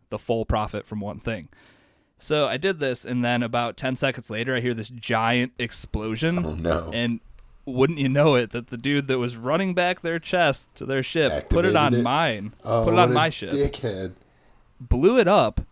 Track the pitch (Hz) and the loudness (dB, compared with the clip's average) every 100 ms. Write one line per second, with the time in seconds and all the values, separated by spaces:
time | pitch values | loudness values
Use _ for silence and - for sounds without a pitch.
0 | - 107 - 113 110 110 110 104 - 107 | -12 -10 -4 -4 -2 -2 -2 -8 -8 -8
1 | 101 76 117 107 76 _ _ _ _ _ | -8 -8 -8 -8 -10 _ _ _ _ _
2 | _ _ - 151 131 127 190 170 139 120 | _ _ -4 0 0 0 -2 -2 -4 -4
3 | - 123 120 120 117 120 120 - 131 127 | -4 -2 0 0 0 -2 -4 -4 -6 -2
4 | 135 123 - 110 123 127 123 113 107 123 | -2 -4 -8 -6 -4 -2 -2 -4 -6 -10
5 | - 113 117 123 123 - 117 - - 110 | -2 0 2 2 0 -4 -8 -8 -8 -6
6 | 110 110 160 175 160 78 82 80 82 117 | -4 -2 0 0 -2 -2 0 0 -2 -2
7 | 120 117 - - - - - 127 143 151 | -2 -4 -8 -20 -20 -18 -6 0 2 2
8 | 135 139 151 127 113 120 117 120 135 143 | 0 4 4 4 2 -4 -8 -6 -2 0
9 | 135 131 131 117 123 165 190 180 175 180 | 0 -2 -2 -4 -2 0 0 0 0 -2
10 | 170 165 - 180 156 135 - - - 135 | -4 -6 -2 2 2 0 -6 -12 -4 -4
11 | 127 165 139 76 - 170 - 160 143 120 | -2 0 2 0 0 2 4 4 4 4
12 | 120 143 160 107 107 - - 113 113 180 | 2 2 0 -2 -8 -10 -2 0 4 4
13 | 170 135 160 - 95 143 143 - 117 95 | 6 4 2 -2 -6 -2 -2 -2 -6 -6
14 | 92 - _ _ _ _ _ - 123 127 | -8 -10 _ _ _ _ _ -10 -2 4
15 | 175 254 175 202 110 - - | 4 6 6 4 4 0 -8